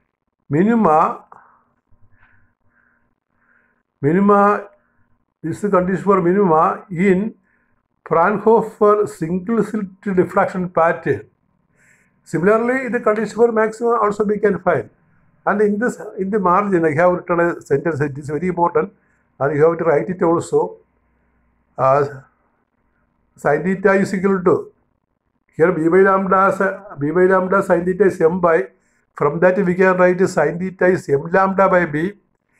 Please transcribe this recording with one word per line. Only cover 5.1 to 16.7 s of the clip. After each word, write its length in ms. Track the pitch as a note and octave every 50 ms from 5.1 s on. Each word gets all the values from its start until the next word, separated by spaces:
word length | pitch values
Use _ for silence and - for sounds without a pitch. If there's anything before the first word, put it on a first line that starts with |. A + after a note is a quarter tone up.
| _ _ _ _ _ _
this 160 | - D#3+ D#3+
is 40 | - -
the 60 | G3+
condition 340 | F#3+ F3+ F3+ F3+ F#3+ D#3 D3
for 180 | F#3+ G3+ F#3
minima 640 | E3+ E3+ F#3 G#3 G#3 F3+ D#3 D#3 E3+ G3 G#3 - - -
in 460 | F3+ D#3+ G3 G3+ F3+ F#3 G#3+ A3+ - _ _ _ _ _ _ _ _ _ _ _ _ _ -
Fraunhofer 1000 | - D#3+ E3 E3+ G3 G#3+ G3+ - A3 A3+ A3 A3 A3 - - G#3+ G#3 G#3 G#3 G#3
single 560 | - - - - D#3+ F3+ F#3 F3+ A#3 A#3 A3 G3+
slit 520 | - - G#3+ G3 F#3 - _ - G#3 F#3
diffraction 540 | F3+ E3 - - G3+ F#3 - - F#3 F3+ F3
pattern. 560 | - E3+ D#3+ E3+ E3+ E3 - D#3 B2+ G#2 - _ _ _ _ _ _ _ _ _ _ _ _ _ _ _ _ _ _ _ _
Similarly, 640 | - - D#3 E3 G3 G#3+ A3 A#3 A#3+ B3+ C4+ C4 A#3+
the 100 | G#3 A#3+
condition 340 | B3 A3 G#3+ G#3+ A3 G#3+ -
for 160 | G#3+ A#3+ A#3
maximum 480 | A3 A3 A3 A3 A3 - A#3+ A#3 A#3 A3+
also 220 | G#3+ G#3 G#3 G#3 G#3+
we 160 | G3+ G#3+ G3+
can 200 | G#3 G3+ F#3 F3
find. 300 | - F3+ E3 B2+ - - _ _ _ _ _ _ _ _ _ _ -
And 160 | D#3+ G3 G#3
in 180 | G#3+ G#3 G#3 G3+
this, 180 | B3 A#3 - - - - -
in 120 | - F#3+ F#3+
the 100 | G#3+ A3
margin, 460 | F#3 F3+ F3 G3 G3+ G3+